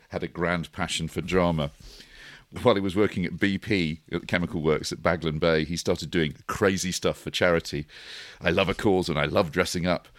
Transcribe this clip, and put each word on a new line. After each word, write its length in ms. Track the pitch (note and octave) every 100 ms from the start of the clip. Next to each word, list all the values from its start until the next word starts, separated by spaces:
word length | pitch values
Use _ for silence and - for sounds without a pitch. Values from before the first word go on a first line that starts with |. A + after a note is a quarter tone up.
| -
had 120 | F#2
a 60 | E2+
grand 460 | E2+ E2+ F2 D#2+
passion 340 | - E2+ - D#2+
for 140 | -
drama. 500 | D#2 F2+ F2 D#2+ D2 - - - - - - - _ -
While 140 | B2 G2
he 60 |
was 140 | G2 F#2
working 300 | G2+ F#2+ F2
at 140 | E2+
B 180 | G2+ F#2+
P 440 | - G2+ D#2+ D#2+ -
at 100 | E2+
the 60 | -
chemical 340 | F2+ E2+ E2+
works 300 | D#2 D2+ -
at 80 | -
Baglan 380 | E2+ E2+ D#2+ D2+
Bay, 240 | E2 D#2+
he 120 | D#2 E2+
started 340 | - F2 D2+
doing 240 | F2 D2+ - -
crazy 460 | - G2 F#2+ F#2
stuff 260 | - F2 D2+
for 140 | E2
charity. 560 | - F2+ E2 - D2 D2+ - - - - -
"I 100 | F2
love 180 | F2+ F#2
a 60 | -
cause 340 | G#2+ F#2 E2+
and 80 | D2
I 80 | D2
love 240 | F#2+ E2+
dressing 360 | F2 F2 F2+ F2
up. 200 | E2+ -